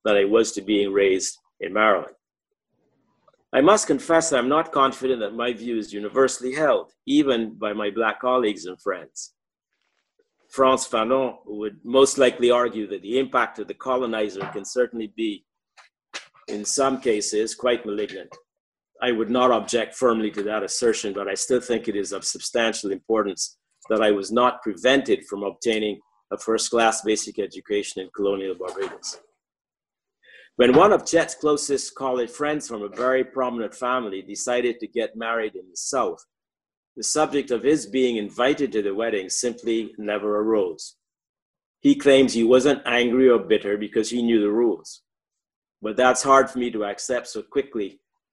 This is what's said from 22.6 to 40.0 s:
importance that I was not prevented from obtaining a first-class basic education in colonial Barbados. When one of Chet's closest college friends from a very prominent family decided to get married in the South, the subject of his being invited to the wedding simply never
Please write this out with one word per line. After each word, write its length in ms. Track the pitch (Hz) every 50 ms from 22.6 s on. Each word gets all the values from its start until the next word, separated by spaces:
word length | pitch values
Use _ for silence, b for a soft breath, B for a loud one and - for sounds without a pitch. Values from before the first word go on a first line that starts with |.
| 113 110 107 - - 98
importance 640 | 95 92 _ - 110 107 101 101 90 - - - - _ _ _ _ _ _ -
that 120 | 110 107
I 120 | 107 107
was 180 | 104 98 95 95
not 320 | 110 123 123 123 - -
prevented 640 | - 110 95 85 104 127 135 139 131 117 98 - -
from 160 | - 101 101
obtaining 560 | 104 98 - - - 117 110 107 107 104 98 - _ _ _ _ _ -
a 80 | 101 -
first-class 640 | - 113 110 110 - - 120 117 113 113 110 -
basic 380 | - 110 107 104 - 107 - 107
education 600 | 98 - - 95 - - 104 104 95 - - 98
in 100 | 95 87 -
colonial 400 | 101 101 98 98 98 95 95 90
Barbados. 640 | 87 90 92 92 98 98 87 - - - - - - _ _ _ _ _ _ _ _ _ _ _ _ _ _ _ _ _ _ _ _ b b b b b b b
When 200 | - 123 123 127
one 180 | 156 190 214
of 120 | 196 - -
Chet's 300 | - 165 165 147 - -
closest 640 | - - 151 147 143 - - 139 131 - - -
college 340 | - 135 131 127 127 117 117
friends 380 | - - 147 147 151 147 - -
from 140 | 117 104
a 60 | 101 101
very 360 | - 113 123 127 131 131 127
prominent 500 | - - 135 127 123 120 117 110 101 -
family 480 | - 127 123 127 127 117 101 95 95
decided 560 | 95 98 101 - - 123 123 123 123 120 113 -
to 80 | 110
get 300 | - - 117 110 - 110
married 400 | 113 117 113 117 117 110 107 -
in 120 | 92 92 92
the 80 | 85
South, 480 | - - - 143 127 113 90 80 - - _ _ _ _ _ _ _ _ _ _ _ _ _ -
the 60 | 123
subject 480 | 110 - - 151 156 131 143 139 120 -
of 140 | 120 110 110
his 220 | 139 156 151 -
being 320 | - - 131 127 123 117 110
invited 520 | 104 98 - 120 123 139 151 151 139 113
to 120 | 110 107
the 120 | 101 101 98
wedding 340 | 104 113 117 107 98 92 90
simply 640 | - - 123 120 113 120 - 117 113 113 107 - -
never 400 | -